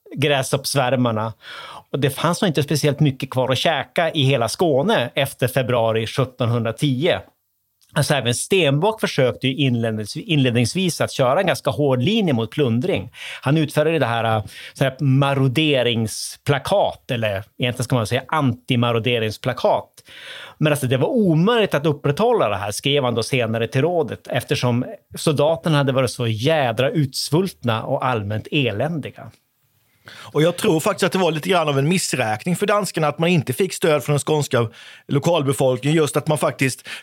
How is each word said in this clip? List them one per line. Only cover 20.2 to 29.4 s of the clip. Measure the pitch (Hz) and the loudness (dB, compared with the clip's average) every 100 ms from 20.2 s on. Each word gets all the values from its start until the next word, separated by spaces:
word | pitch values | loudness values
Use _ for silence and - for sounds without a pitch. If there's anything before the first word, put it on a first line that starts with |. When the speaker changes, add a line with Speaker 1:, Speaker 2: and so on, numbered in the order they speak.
| - - - - | -18 -18 -14 -2
Speaker 1:
Men | 151 | 0
alltså, | 143 127 | 0 0
det | 127 | 0
var | 151 | 2
omöjligt | 269 202 156 185 240 202 | 2 2 4 4 2 0
att | 151 160 | 0 0
upprätthålla | 143 143 143 226 226 123 | 0 -2 0 2 2 0
det | 101 | -2
här, | 101 | -6
skrev | - 139 143 | -4 0 2
han | 127 117 | 2 0
då | |
senare | 113 135 110 113 113 | 0 0 0 -2 -2
till | 135 | 0
rådet, | 151 175 120 104 - | 0 0 -2 -4 -6
eftersom | 135 - 143 123 120 - - _ - | -6 -2 -2 0 0 -4 -10 _ -6
soldaterna | - 139 147 160 175 151 | -2 2 0 0 0 2
hade | 139 | 2
varit | 131 127 | 2 0
så | - 120 | -2 -4
jädra | 107 127 160 127 110 131 | -2 0 2 0 0 0
utsvultna | 165 139 - - 151 190 - 120 110 | 0 -2 -2 -2 0 0 -4 -2 -2
och | - 143 135 | -2 -2 0
allmänt | 120 101 110 - | -2 -2 -6 -4
eländiga. | 156 123 101 139 165 113 - 113 - | -2 -2 -2 -4 -4 -8 -12 -20 -20